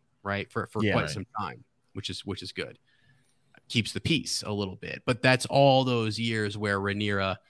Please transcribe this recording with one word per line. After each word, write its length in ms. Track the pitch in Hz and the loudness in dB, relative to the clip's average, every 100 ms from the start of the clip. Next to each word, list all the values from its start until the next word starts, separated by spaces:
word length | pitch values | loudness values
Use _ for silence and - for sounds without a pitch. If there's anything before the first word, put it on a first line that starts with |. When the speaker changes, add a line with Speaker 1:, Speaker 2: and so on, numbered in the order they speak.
| _ _ | _ _
Speaker 1:
right, 280 | 98 101 92 | -4 -4 -4
for, 160 | 113 - | -6 -4
for 160 | 110 | 0
Speaker 2:
Yeah. 80 | 104 | 2
Speaker 1:
quite 80 | 95 | 2
Speaker 3:
Right. 60 | 76 | 0
Speaker 1:
some 140 | 101 92 107 | -6 -8 -8
time, 240 | 85 60 - _ _ | -8 -10 -20 _ _
which 160 | 98 - | -12 -10
is, 160 | 90 101 | -10 -8
which 180 | 92 | -10
is 80 | 92 | -10
good. 260 | 90 71 - _ _ _ _ _ _ _ - - | -10 -10 -12 _ _ _ _ _ _ _ -20 -4
Keeps 220 | 117 - | -2 -2
the 80 | 98 | -4
peace 420 | - 165 - - | 0 0 -2 -6
a 80 | - | -4
little 240 | 104 95 - | -4 -4 -8
bit, 280 | - - - | -12 -8 -4
but 160 | 117 | 2
that's 240 | 135 131 - | 4 4 4
all 360 | 139 139 131 | 6 8 6
those 360 | 127 120 110 104 | 4 2 0 0
years 380 | 117 110 104 101 | 0 0 0 0
where 220 | 104 98 | 0 0
Rhaenyra 580 | 101 101 104 98 95 90 | 0 0 0 2 0 -2